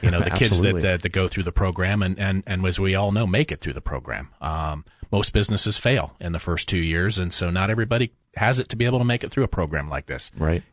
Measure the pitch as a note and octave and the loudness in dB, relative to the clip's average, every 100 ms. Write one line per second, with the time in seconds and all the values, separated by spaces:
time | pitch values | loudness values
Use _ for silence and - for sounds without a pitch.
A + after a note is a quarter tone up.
0 | A2+ E2+ F2+ F#2 A#2 F#2+ G2 F2+ F#2+ F2+ | 2 2 2 2 4 4 4 2 0 0
1 | - - F#2 - F2 - F#2+ E2+ F#2 G#2 | -2 0 0 0 -2 0 0 0 0 2
2 | F#2+ F#2+ G2 F#2+ F#2+ F#2 F#2 F2+ F#2+ F#2+ | 0 0 0 -2 -2 -2 0 0 0 2
3 | G2+ G#2 A2 G2 D3+ D2 D#2+ C2+ - C#2 | 2 2 2 2 0 -2 -6 -6 -6 -8
4 | B1+ G#1 C2+ _ C#2+ D#2 D#2 D2+ - _ | -6 -10 -10 _ -6 -4 -4 -6 -10 _
5 | - G2+ - G#2 G#2 G#2 - - A#2+ B2+ | -2 0 2 0 2 0 0 0 2 0
6 | D2 - F2 E2+ - F2 - F#2 E2 E2 | -2 -8 -6 -4 -2 -2 0 0 2 2
7 | F#2+ G2+ F2 - F2 F2+ G2 A2+ A2 A#2 | 0 0 -2 -2 0 0 0 0 0 0
8 | A#2+ - _ - G#2+ B2+ - A2+ A#2+ B2 | 0 -4 _ -2 0 2 -2 0 0 2
9 | A#2+ A#2+ G2 - C3 - D#2+ D#2 D2 C#2+ | 2 0 -2 0 0 0 0 -2 -4 -8
10 | - B1+ - - D#2+ E2+ - | -8 -10 -10 -2 0 0 -4